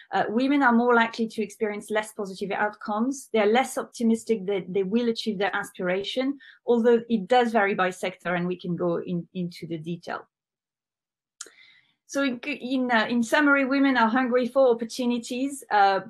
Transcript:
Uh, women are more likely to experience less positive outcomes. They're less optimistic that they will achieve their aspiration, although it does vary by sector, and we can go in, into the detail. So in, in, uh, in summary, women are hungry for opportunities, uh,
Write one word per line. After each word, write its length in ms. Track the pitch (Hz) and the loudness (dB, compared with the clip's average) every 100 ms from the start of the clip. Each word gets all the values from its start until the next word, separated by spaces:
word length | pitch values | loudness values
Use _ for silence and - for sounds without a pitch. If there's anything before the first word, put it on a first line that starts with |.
| - | -6
Uh, 120 | 196 202 | -2 -2
women 320 | 220 269 285 | 0 2 4
are 120 | 254 | 4
more 200 | 226 240 | 4 4
likely 360 | 233 226 - 226 | 4 2 -2 -6
to 140 | - | -4
experience 480 | 196 - 208 208 208 | -6 -4 -4 -4 -4
less 220 | 214 214 | -4 -4
positive 380 | - 196 190 196 | -8 -10 -8 -6
outcomes. 800 | - 208 - - 208 254 277 - | -2 -2 -4 -6 -2 -2 -4 -2
They're 140 | 220 202 | 0 4
less 320 | 240 254 254 | 2 0 -4
optimistic 640 | 226 - 226 226 - 226 185 | -8 -2 0 0 0 -2 -2
that 180 | 196 180 | -4 -2
they 140 | 185 | -2
will 260 | 185 233 233 | 0 0 0
achieve 300 | 226 226 190 | -2 -4 -2
their 160 | 196 | -2
aspiration, 840 | 202 196 - 180 190 202 254 269 285 - - - | -4 -6 -6 -2 -2 -4 -4 -4 -6 -12 -8 0
although 340 | 240 240 233 233 | 2 6 4 2
it 200 | 226 180 | -2 2
does 240 | 247 233 | 2 4
vary 220 | 220 196 | 2 2
by 160 | 185 185 | 0 -2
sector, 440 | 180 185 - 175 | -2 -8 -6 -4
and 140 | 180 180 | -2 -2
we 100 | 180 | -4
can 160 | 180 | -6
go 260 | 175 175 165 | -2 -2 -2
in, 280 | - 175 165 | -4 -8 -8
into 360 | 185 175 - 160 | -8 -8 -10 -10
the 100 | 165 | -8
detail. 480 | 160 175 - - - _ _ _ _ _ _ _ _ _ _ - - - _ _ _ _ _ | -8 -10 -10 -12 -14 _ _ _ _ _ _ _ _ _ _ -20 -20 -20 _ _ _ _ _
So 160 | 277 | -2
in, 160 | 277 240 | -2 -4
in, 500 | 294 269 247 262 247 | -8 -8 -4 -2 0
uh, 160 | 226 - | 0 0
in 140 | 240 | -2
summary, 420 | 226 302 285 277 | 2 2 4 4
women 320 | 262 277 277 247 | 2 2 2 4
are 120 | 226 | 2
hungry 400 | 262 254 247 247 | 2 2 0 2
for 200 | 269 254 | 4 4
opportunities, 920 | 233 226 - 240 240 233 247 277 277 - | 4 -2 -4 -2 -2 -4 -4 -4 -6 0
uh, 300 | 208 196 190 - | 4 4 2 -4